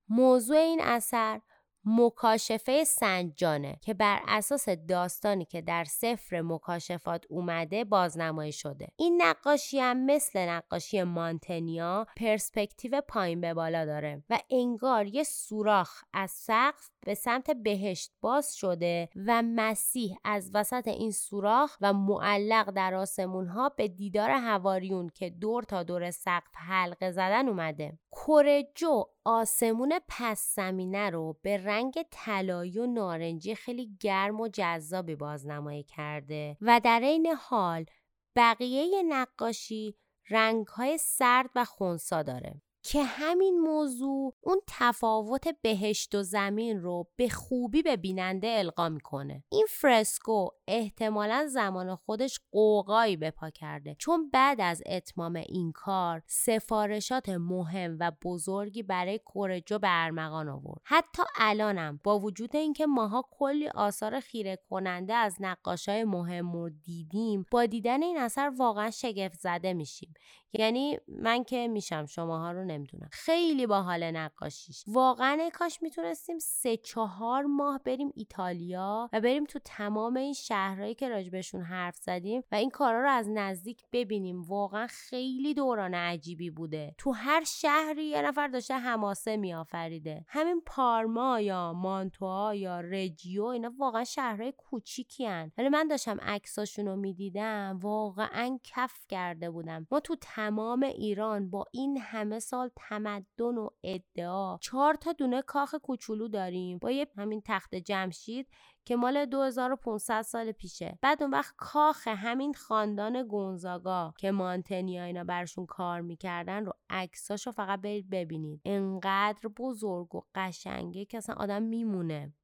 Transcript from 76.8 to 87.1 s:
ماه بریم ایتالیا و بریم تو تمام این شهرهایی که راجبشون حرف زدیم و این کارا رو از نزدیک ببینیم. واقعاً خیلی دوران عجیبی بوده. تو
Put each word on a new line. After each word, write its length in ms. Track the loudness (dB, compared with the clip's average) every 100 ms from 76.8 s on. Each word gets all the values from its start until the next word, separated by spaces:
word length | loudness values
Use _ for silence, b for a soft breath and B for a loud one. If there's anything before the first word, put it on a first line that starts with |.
| -4 -4 -4 -4 -2 0
ماه 380 | 2 2 0 -2
بریم 280 | -2 -2 -4
ایتالیا 960 | -6 -10 -6 -4 -4 -4 -4 -2 -2 -2
و 80 | 2
بریم 240 | 2 2
تو 140 | 0 -6
تمام 520 | -12 -8 -4 -2 0 -2
این 160 | -2
شهرهایی 640 | -6 -4 -2 -2 -4 -6
که 140 | -4 -4
راجبشون 540 | -4 -4 -8 -8 -8
حرف 340 | -6 -6 -6 -8
زدیم 460 | -6 -6 -4 -4 -2
و 20 |
این 160 | 0 0
کارا 300 | 2 2 4
رو 100 | 4
از 180 | 2 2
نزدیک 540 | -2 -2 -6 -10 -16 _
ببینیم. 500 | -2 0 -2 -4 -6
واقعاً 440 | -4 -2 -2 -2 -6
خیلی 680 | -8 -10 -6 -4 -2 -2
دوران 400 | 2 2 2 0
عجیبی 560 | -2 -2 -4 -8 -8 -8
بوده. 440 | -8 -6 -6 -8 -4
تو 140 | -4